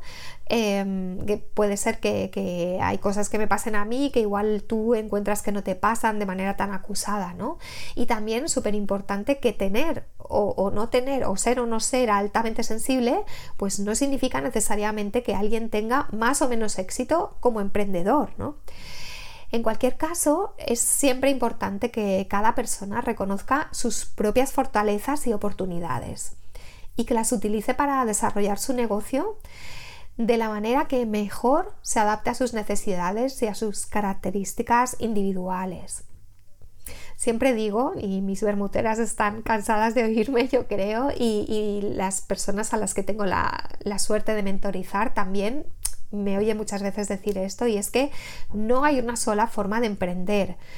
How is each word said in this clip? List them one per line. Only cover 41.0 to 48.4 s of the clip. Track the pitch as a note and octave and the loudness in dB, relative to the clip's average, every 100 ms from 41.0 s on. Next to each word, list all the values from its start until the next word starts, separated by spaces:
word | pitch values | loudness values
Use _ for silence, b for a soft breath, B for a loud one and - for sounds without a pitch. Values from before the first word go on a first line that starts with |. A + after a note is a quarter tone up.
| C#4 - | -2 0
y, | A#3 G#3+ - | 0 0 0
y | G#3+ G#3 G3+ G3+ | 0 0 -2 -2
las | G3 F#3+ - | -2 -2 -4
personas | - G3 - F#3+ A3 | -4 -2 0 0 0
a | A3 | 0
las | G3 | 0
que | - | -2
tengo | G3 G#3+ | 0 0
la, | G3+ F2 - - - - | 0 0 -2 -2 -4 -2
la | G3+ G3+ | -2 2
suerte | - G#3+ G#3+ | 4 4 2
de | G#3+ | 2
mentorizar | G3+ G3 G3+ F#3 F#3 G3 G#3+ | 2 4 4 0 -2 0 2
también | - F#3 G3 G3+ G3+ - - - - - | 4 4 2 2 0 -2 -2 -2 0 -2
me | G3+ G3+ G3 | 0 0 2
oye | G#3+ | 2
muchas | G#3+ G#3 G3+ | 0 -2 -4
veces | G3+ G3 G3+ | -4 -2 -4
decir | G3+ G#3 F#3+ | -4 -2 -2
esto, | F#3+ - A#3+ | -4 -2 0
y | G#3 | 0
es | G3+ | 0
que | A#3+ C#4+ B B B | 0 0 B B B